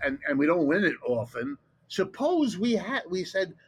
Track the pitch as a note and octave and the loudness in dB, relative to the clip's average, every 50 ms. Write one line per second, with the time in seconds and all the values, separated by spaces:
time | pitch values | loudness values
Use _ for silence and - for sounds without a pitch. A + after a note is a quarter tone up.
0 | - C#3 C3+ C#3+ - D3 C#3+ C3+ C#3+ D3+ F3 F3 D#3 C#3 D#3+ G3 G3+ D#3+ B2 - | -4 -4 -4 -2 -2 -2 0 2 4 4 4 4 4 4 4 4 2 2 0 0
1 | - B2 B2 A#2 G#2+ A#2 - A#2+ A#2 C#3 C#3+ - _ _ _ _ _ - - - | -2 -2 0 0 -2 -4 -6 -6 -6 -6 -6 -10 _ _ _ _ _ -8 -2 -2
2 | F#3 F#3+ - - C4 D#4 F4+ E4 D4 A#3+ F3 F3 G#3+ A#3+ A3+ G3 F3 G#3 C4+ B3+ | -2 -2 -2 -2 0 2 2 2 2 2 0 0 0 2 2 0 0 -2 -4 -4
3 | - D#3+ F3+ F#3 F3 - - F#3+ F#3+ E3+ - - _ | -4 -4 -4 -4 -4 -2 -2 -2 -2 -2 -4 -12 _